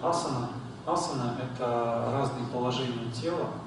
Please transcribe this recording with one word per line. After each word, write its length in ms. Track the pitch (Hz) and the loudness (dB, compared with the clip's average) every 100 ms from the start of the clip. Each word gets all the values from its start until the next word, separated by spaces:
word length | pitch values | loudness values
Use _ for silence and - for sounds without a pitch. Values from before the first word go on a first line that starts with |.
асана. 460 | 156 170 160 131 120 - - - 151 | 2 2 2 0 -2 -4 -8 -8 0
Асана — 520 | 175 - 139 123 120 127 | 0 2 0 0 0 -4
это 560 | 123 123 120 117 117 120 | -2 0 2 2 2 2
разные 340 | 131 135 123 120 | 2 2 0 -2
положения 640 | 123 123 123 127 120 117 | 0 2 2 0 -2 -4
тела. 400 | - 165 180 - - | -2 -2 0 -2 -4